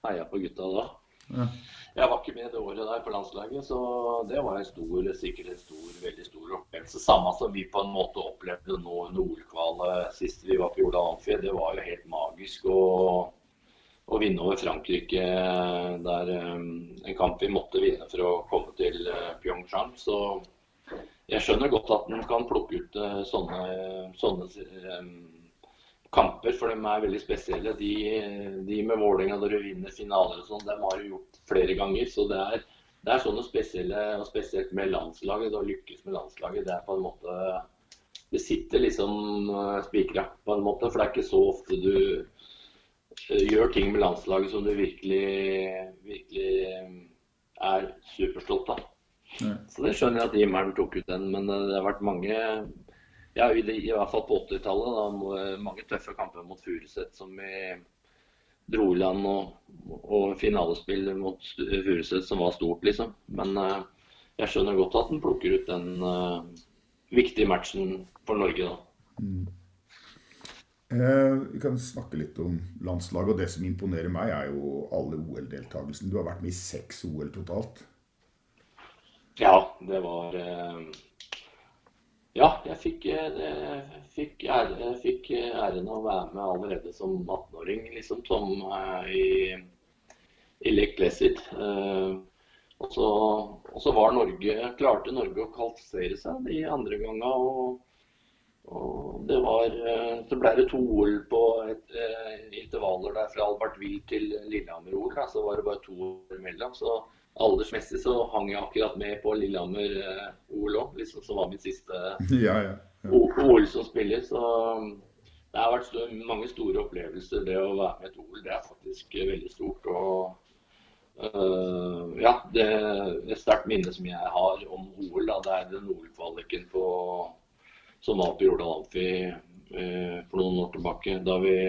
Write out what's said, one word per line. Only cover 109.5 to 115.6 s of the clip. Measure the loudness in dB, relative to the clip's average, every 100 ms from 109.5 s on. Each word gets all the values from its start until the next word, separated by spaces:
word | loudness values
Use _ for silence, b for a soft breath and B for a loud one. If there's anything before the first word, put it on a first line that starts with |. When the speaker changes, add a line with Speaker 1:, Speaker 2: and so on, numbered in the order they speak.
| 0 -2 -2 -2 -2
Speaker 1:
eh, | -4 -8 -10 -14 _
O | -4 0
L | 0
også, | -2 -8
liksom, | -10 -12
som | -6 -2
var | -2
min | -4
siste | -8 -8 -8 -6 -6 -4
Speaker 2:
<laughs> | 2 4
Ja, | 4 4
ja, | 0
ja. | -6 -14 _ 6
Speaker 1:
O-, | 8 8 6 10
O | 10
L | 10
som | 2 -4
spiller, | -2 0 0 0
så | 0 2 2 2 -2 -6 -12 -20 _ b b _
det | 0